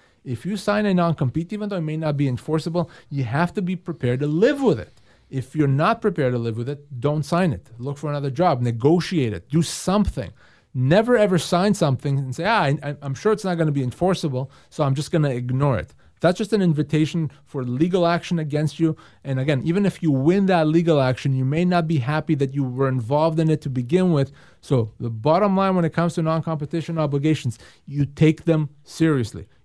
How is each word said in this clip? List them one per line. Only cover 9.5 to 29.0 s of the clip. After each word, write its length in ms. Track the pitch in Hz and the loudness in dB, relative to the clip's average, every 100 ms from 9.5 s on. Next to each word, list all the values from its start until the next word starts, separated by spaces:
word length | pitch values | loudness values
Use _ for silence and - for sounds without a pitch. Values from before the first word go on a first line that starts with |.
| 160 | 0
something. 680 | 160 - - 202 202 - 101 - - _ _ | 0 -2 0 0 0 -2 -10 -12 -20 _ _
Never, 420 | 127 127 180 226 240 | -2 4 4 4 4
ever 220 | 208 180 | 4 2
sign 340 | - 175 202 | 2 2 2
something 440 | 208 156 127 147 135 | 2 0 0 -2 -4
and 160 | 131 | -4
say, 100 | 120 | -4
"Ah, 180 | 175 226 | 0 2
I, 140 | 151 143 | 2 0
I, 140 | 143 143 | -4 -10
I'm 120 | 143 | -8
sure 180 | - 214 | -4 -2
it's 120 | 214 | 0
not 120 | 190 170 | -2 -2
gonna 140 | 156 | -2
be 100 | 139 | -2
enforceable, 680 | 123 - 180 175 156 127 135 - - | -2 -2 0 0 -2 -4 -6 -12 -18
so 140 | - | -2
I'm 100 | 143 | 0
just 160 | 135 147 | 0 -2
gonna 200 | 160 147 | 0 0
ignore 480 | 123 123 127 143 110 | -2 -4 0 0 0
it." 160 | - - - _ | -4 -14 -20 _
That's 180 | 165 185 | 0 0
just 140 | 214 | 0
an 100 | 214 | 0
invitation 720 | 180 147 147 156 156 170 156 - | 2 0 0 0 0 -2 -6 -8
for 200 | - 139 | -12 -8
legal 420 | 123 123 170 185 170 | -6 0 0 2 2
action 320 | 170 - 170 | 0 0 -4
against 400 | 156 147 151 - | -2 -2 -2 0
you. 180 | 160 156 - - | -2 -2 -10 -16
And 160 | 135 131 | -6 -4
again, 200 | 131 139 | 0 0
even 200 | 156 180 | 0 0
if 200 | 196 - | 0 0
you 80 | 165 | 0
win 340 | 135 139 196 190 | 2 4 4 4
that 220 | 180 156 | 2 4
legal 320 | 160 170 151 | 2 4 2
action, 340 | 131 123 143 | 2 0 0
you 100 | 131 | 0
may 200 | 131 151 | 0 0
not 240 | 180 196 160 | 2 2 2
be 80 | 160 | 0
happy 380 | 117 156 151 151 | 0 -2 -2 0
that 180 | 135 | 0
you 80 | 139 | -2
were 240 | 131 123 135 | -4 0 0
involved 520 | 131 113 147 165 156 | 0 0 2 2 2
in 100 | 160 | 2
it 100 | 151 | 0
to 80 | 143 | -2
begin 420 | 131 120 175 185 | -4 0 2 4
with. 180 | 151 135 - - - | 2 0 -4 -20 -20
So 320 | - 135 110 - | -2 0 0 -4
the 100 | 120 | -8
bottom 460 | 110 143 170 202 190 | -2 2 4 4 2
line 180 | 196 | 2
when 100 | 185 | 2
it 80 | 165 | 0
comes 220 | - 170 | 0 -2
to 80 | 160 | 0
non-competition 720 | 160 160 160 156 147 170 - 165 | -2 -2 -2 -6 -4 -6 -4 -2
obligations, 640 | 151 139 151 151 131 - - - - | 0 0 0 0 -2 -8 -16 -20 -12
you 200 | 143 139 | -4 -4
take 380 | - 156 160 | 4 4 4
them 240 | - 156 147 - | 0 0 0 -8
seriously. 640 | - - | -18 -2